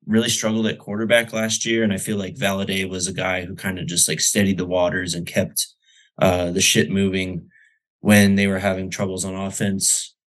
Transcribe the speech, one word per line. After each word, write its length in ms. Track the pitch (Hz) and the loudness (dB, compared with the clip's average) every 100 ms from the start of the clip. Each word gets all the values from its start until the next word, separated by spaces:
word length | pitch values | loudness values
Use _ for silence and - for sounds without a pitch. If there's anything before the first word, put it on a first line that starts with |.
| - | 0
really 240 | 110 117 | 0 2
struggled 360 | - 110 110 110 | 0 0 0 -2
at 120 | - | -4
quarterback 560 | - 104 110 117 113 | -8 -4 2 2 2
last 320 | 110 113 - 117 | -2 -2 -2 0
year, 180 | 113 | 2
and 80 | 110 | 2
I 60 | 95 | 0
feel 180 | - 101 | -4 -4
like 200 | 92 - | -6 -4
Valladay 520 | 98 98 98 95 95 | -2 -2 -2 -2 -4
was 180 | 92 98 | -4 -4
a 60 | |
guy 320 | 90 92 92 | -4 -2 -4
who 100 | 92 | -6
kinda 300 | 95 98 90 | -8 -6 -6
just, 240 | 82 87 - | -4 0 0
like, 120 | 82 | 2
steadied 360 | - 107 98 92 | 0 2 2 2
the 80 | |
waters 500 | 90 90 87 92 90 | 0 2 2 0 -4
and 120 | 87 85 | -6 -4
kept, 400 | 98 90 - - _ _ _ _ - | -2 -2 -4 -8 _ _ _ _ 0
uh, 280 | 95 90 87 | 2 2 0
the 120 | 92 | 2
ship 260 | - 110 78 | 4 4 2
moving 640 | 98 98 95 92 85 - _ _ _ _ _ | 2 0 0 -4 -6 -12 _ _ _ _ _
when 360 | 101 104 101 98 | 4 6 6 4
they 100 | 98 | 2
were 140 | 95 | 0
having 280 | 98 92 92 | 0 -2 -4
troubles 380 | 95 98 92 95 | -4 -4 -4 -6
on 80 | |
offense. 760 | 95 98 - 101 95 - - - _ | -6 -6 -2 -2 0 0 0 -4 _